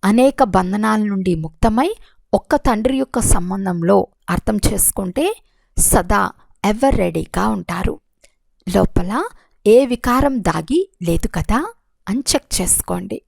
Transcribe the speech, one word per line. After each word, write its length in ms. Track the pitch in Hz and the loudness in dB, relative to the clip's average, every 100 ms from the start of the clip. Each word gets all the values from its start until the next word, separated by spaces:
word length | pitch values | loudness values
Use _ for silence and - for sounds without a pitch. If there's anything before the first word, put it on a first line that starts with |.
అనేక 400 | 190 226 262 - 254 | 2 4 4 4 2
బంధనాల 460 | 190 185 202 214 220 | 2 0 -2 0 0
నుండి 280 | 208 202 185 165 | 0 -2 -2 -2
ముక్తమై, 480 | 156 - 226 220 320 440 - _ _ | -4 0 0 2 0 -4 -14 _ _
ఒక్క 240 | 196 - 294 | -4 0 0
తండ్రి 400 | 269 220 233 262 | 0 0 0 -2
యొక్క 220 | 269 - - | -2 -2 2
సంబంధంలో 680 | 196 175 196 196 175 170 196 - _ - | 2 2 -4 -4 -2 2 2 2 _ -4
అర్థం 280 | 175 - 214 - | -4 -2 0 0
చేసుకుంటే, 600 | 202 - - 190 180 330 453 _ _ _ - | 0 -2 -4 -6 -2 -2 -4 _ _ _ -2
సదా 460 | - 220 180 208 190 - _ _ | 2 2 2 0 -2 -6 _ _
ఎవర్ 320 | 196 214 269 262 | -4 0 2 2
రెడీగా 420 | 180 160 151 - 202 | 0 -4 -6 -4 -2
ఉంటారు. 460 | 214 175 170 - - _ _ _ _ _ _ - | -4 -6 -6 -4 -6 _ _ _ _ _ _ -4
లోపల 460 | 185 185 - 175 254 403 - _ _ - | 0 2 0 -2 -4 -6 -10 _ _ 4
ఏ 100 | 233 269 | 4 4
వికారం 480 | 240 - 247 277 262 180 | -2 0 2 2 0 -2
దాగి 320 | 160 160 302 392 _ | -4 -2 -2 -2 _
లేదు 260 | 170 170 - - | -2 -2 -2 -4
కదా 240 | 156 220 370 - _ _ - | -2 -2 -2 -10 _ _ -6
అని 160 | 214 269 | -4 0
చెక్ 180 | 277 _ | -2 _
చేసుకోండి. 640 | - 180 - - 180 190 - | -6 -2 -2 -2 -8 -8 -12